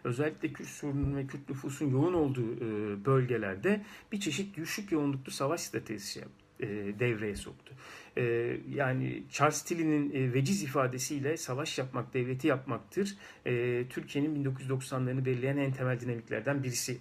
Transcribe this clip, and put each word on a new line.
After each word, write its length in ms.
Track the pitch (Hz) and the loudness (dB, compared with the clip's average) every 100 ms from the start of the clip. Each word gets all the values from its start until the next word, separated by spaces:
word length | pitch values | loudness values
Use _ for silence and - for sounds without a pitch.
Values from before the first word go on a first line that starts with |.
özellikle 500 | 123 123 151 156 160 | -4 0 0 0 -6
Kürt 140 | 131 156 | -6 -10
sorununun 500 | - 147 143 139 139 | -6 -2 0 2 0
ve 100 | 135 | -4
Kürt 220 | 147 - | -6 -8
nüfusun 420 | 135 147 131 151 | -6 -6 -2 2
yoğun 220 | 127 165 | 4 4
olduğu, 420 | 180 143 123 110 123 | 4 2 2 -2 -2
e, 500 | 117 107 104 101 101 | -2 -2 -2 -2 4
bölgelerde 760 | 135 127 117 101 95 170 208 - - - | 4 4 0 0 0 2 0 -2 -16 -8
bir 80 | 208 | -4
çeşit 380 | 175 139 196 - | -2 -2 -4 -6
düşük 340 | 160 - 202 | -6 -6 0
yoğunluklu 400 | 156 143 135 - | 2 2 0 -4
savaş 300 | - 139 170 | -2 0 0
stratejisi, 640 | - - - 107 - - - - - - | -2 -6 -6 -8 -8 -10 -12 -18 -18 -8
e, 80 | 107 104 101 104 | -4 -2 -4 0
devreye 360 | 123 107 107 98 | 2 2 -2 -4
soktu. 380 | - - - - - - - - | -8 -14 -18 -20 -18 -18 -8 0
E, 400 | 120 117 120 127 135 | 2 2 0 -2 -4
yani 500 | 131 131 131 131 117 - | 0 2 2 0 -4 -4
Charles 300 | - 147 147 | 4 4 4
Tilly'nin, 500 | - 170 160 151 143 | -2 2 4 4 2
e, 200 | 139 131 | 2 2
veciz 300 | 127 135 202 | 4 4 2
ifadesiyle 720 | 147 147 127 127 - 147 139 160 | 2 2 2 0 -2 0 0 -2
"Savaş 400 | - 131 156 - | -2 -4 -2 -2
yapmak 360 | 131 131 117 | -2 -4 -2
devleti 340 | 131 123 131 160 | -2 0 2 4
yapmaktır." 680 | 131 135 113 - - 202 - - - - | 4 2 -4 -4 -2 -2 -2 -16 -8 0
E, 380 | 120 123 123 127 | 2 2 2 0
Türkiye'nin 460 | - 156 147 151 147 | -4 -4 0 0 2
bin 100 | 135 | 0
dokuz 160 | 131 | -2
yüz 80 | 131 | -2
doksanlarını 560 | 131 - 131 127 131 131 | -2 -2 -2 0 0 0
belirleyen 320 | 123 131 139 | 2 2 2
en 160 | 139 | 0
temel 260 | 131 127 120 | 0 0 0
dinamiklerden 640 | 123 117 - 113 110 143 | -2 -4 -2 -2 0 0
birisi, 340 | 127 120 - 120 | 0 -2 -4 -4